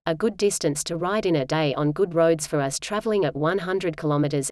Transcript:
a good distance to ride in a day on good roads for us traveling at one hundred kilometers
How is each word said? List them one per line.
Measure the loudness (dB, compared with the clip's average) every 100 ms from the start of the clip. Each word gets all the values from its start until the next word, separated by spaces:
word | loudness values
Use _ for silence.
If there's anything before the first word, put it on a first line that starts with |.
| -2
a |
good | 0 0 0
distance | 0 0 -2 -2
to | -4 -4
ride | -2 0 2
in | 0
a |
day | 2 0 0
on | 0 0
good | 2 0
roads | 4 4 4 0
for | -2
us | -2 -4
traveling | -6 -4 -2 0 0
at | 0
one | 0 0
hundred | -2 -2 -2 -2
kilometers | 0 2 2 0 -2